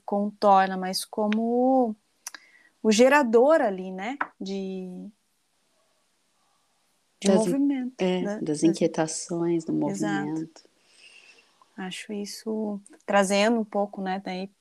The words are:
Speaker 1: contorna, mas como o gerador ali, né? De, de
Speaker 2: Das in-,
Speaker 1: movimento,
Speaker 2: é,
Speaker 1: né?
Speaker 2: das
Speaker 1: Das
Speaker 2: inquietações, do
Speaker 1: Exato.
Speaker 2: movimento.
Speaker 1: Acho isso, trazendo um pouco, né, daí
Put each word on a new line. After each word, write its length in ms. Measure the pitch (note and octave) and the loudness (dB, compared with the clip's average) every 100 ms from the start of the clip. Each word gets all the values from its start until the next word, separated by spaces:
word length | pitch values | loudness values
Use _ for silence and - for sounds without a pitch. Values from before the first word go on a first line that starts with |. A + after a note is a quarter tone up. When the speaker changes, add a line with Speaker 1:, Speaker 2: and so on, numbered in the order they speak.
Speaker 1:
contorna, 720 | - G3+ G#3 G#3 G#3 F#3+ F#3+ F#3 | -4 -2 -2 0 6 6 4 -2
mas 260 | F#3 F#3+ | -6 -6
como 920 | - - G#3 G#3+ A#3 A#3+ B3+ C4 A#3 G#3+ _ _ - - _ _ _ _ | -8 -4 -2 0 0 2 2 4 2 -4 _ _ -18 -18 _ _ _ _
o 100 | A3 | 2
gerador 720 | G#3 B3+ C#4+ B3 A3+ C4+ D#4+ | 6 8 6 4 4 6 4
ali, 300 | B3 F#3 F#3 | 2 -2 -8
né? 260 | F#3 G#3 C#4+ - - | -8 -8 -8 -10 -8
De, 720 | F#3+ G3 F#3+ F#3+ F#3 F3+ G3 _ _ _ _ _ _ _ _ _ _ _ _ _ _ _ _ _ _ _ _ _ | -8 -6 -6 -8 -10 -12 -16 _ _ _ _ _ _ _ _ _ _ _ _ _ _ _ _ _ _ _ _ _
de 80 | G3 | 2
Speaker 2:
Das 180 | G#3+ A3 | 4 2
in-, 40 | |
Speaker 1:
movimento, 420 | C#4 C#4+ C4+ B3 - | 0 0 0 -6 -4
Speaker 2:
é, 220 | F#3 F#3 | -2 -2
Speaker 1:
né? 140 | G3+ G#3 | -4 -6
Speaker 2:
das 180 | - D3+ | -4 0
Speaker 1:
Das 20 | |
Speaker 2:
inquietações, 1000 | D#3+ - E3 - D#3+ - - E3+ E3+ E3+ | 0 2 -2 0 -4 -4 -8 -4 -2 -2
do 80 | D#3+ D#3 D3+ | -2 -4 -4
Speaker 1:
Exato. 380 | - D#3 D3+ D3 | -4 -4 -4 -4
Speaker 2:
movimento. 400 | D#3+ E3 - _ _ _ _ - _ _ _ _ _ _ - | -8 -10 -16 _ _ _ _ -20 _ _ _ _ _ _ -12
Speaker 1:
Acho 320 | F#3 F#3 - | -12 -12 -10
isso, 680 | G#3 G3+ - A3 A3 G#3+ G3+ - - | -10 -8 -10 -6 -4 -4 -8 -12 -18
trazendo 560 | - G3+ G3 G3+ G#3+ A#3 | 0 2 4 4 2 2
um 40 | |
pouco, 360 | G#3+ G3+ G3+ - | -2 -4 -4 -6
né, 180 | F#3+ F#3+ | -6 -6
daí 240 | G3 F#3 G3 _ | -8 -8 -10 _